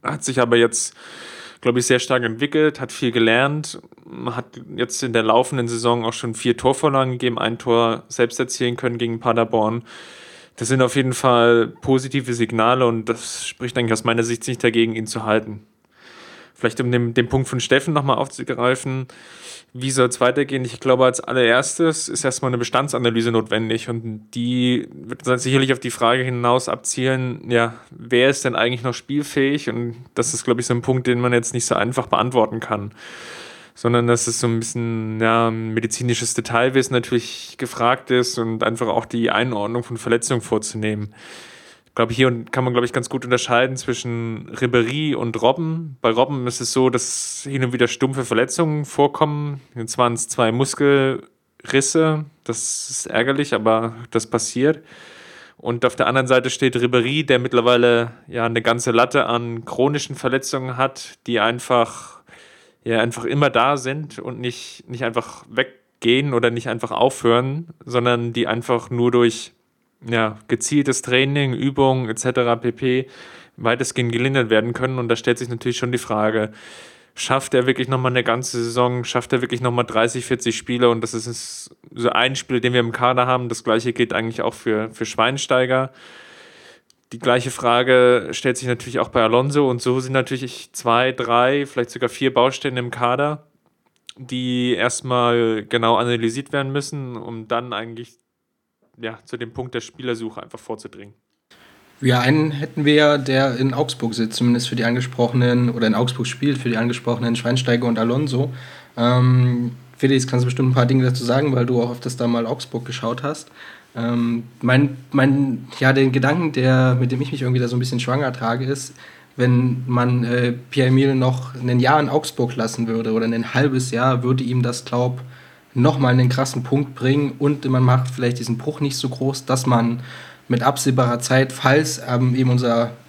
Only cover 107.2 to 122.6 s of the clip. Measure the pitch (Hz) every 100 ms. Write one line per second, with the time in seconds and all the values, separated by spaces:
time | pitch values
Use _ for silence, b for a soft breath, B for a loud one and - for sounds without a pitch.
107.2 | 117 117 120 127 - 120 120 113 117 127
108.2 | 151 127 135 B B B B - 120 123
109.2 | 127 127 127 120 120 123 - - 135 135
110.2 | 131 127 123 - 131 127 123 131 127 127
111.2 | 120 127 147 127 120 123 120 120 127 123
112.2 | 120 117 113 120 - 123 127 123 117 127
113.2 | 139 156 - B B B B - 117 120
114.2 | 117 117 - - 127 131 143 - - -
115.2 | 269 143 139 117 - - 135 135 135 127
116.2 | 131 160 170 131 127 131 131 123 123 127
117.2 | 131 135 127 127 120 123 120 123 120 131
118.2 | 135 127 113 117 131 139 - - B B
119.2 | B - 123 123 127 127 123 123 123 123
120.2 | 117 123 123 120 - 139 127 131 139 135
121.2 | 127 131 - 131 123 123 127 151 143 147
122.2 | 151 - 120 127